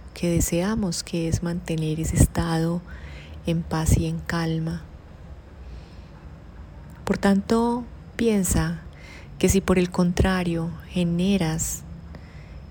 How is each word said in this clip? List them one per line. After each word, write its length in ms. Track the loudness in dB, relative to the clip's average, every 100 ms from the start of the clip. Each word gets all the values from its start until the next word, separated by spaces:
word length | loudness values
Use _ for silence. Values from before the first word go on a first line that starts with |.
| -10
que 160 | -2 2
deseamos, 760 | 4 4 2 2 2 0 -2
que 240 | -2 -2 0
es 160 | 0
mantener 560 | 0 -4 -2 0 0 0
ese 160 | 2 6
estado 680 | 6 6 2 2 2 0 -4 -12 -12 -12 -14 -6 0
en 180 | 0
paz 340 | 0 0 4 4
y 80 | 4
en 140 | -2
calma. 600 | -2 0 0 0 -2 -4 -8 -16 -18 -18 -16 -16 -16 -16 -14 -14 -14 -16 -16 -16 -16 -16 -16 -16 -16 -16 -16 -8
Por 140 | -2 2
tanto, 680 | 4 4 4 2 2 0 -4 -12 -10 0
piensa 640 | 2 4 2 2 0 -2 -8 -16 -16 -16 -16 2
que 100 | 4
si 120 | 6
por 180 | 6 4
el 100 | 4
contrario 800 | 4 2 4 4 4 2 0 -2 -6 -4
generas 920 | 0 2 4 4 4 2 0 -2 -6 -10 -14 -12 -14 -14 -16 -14 -14 -14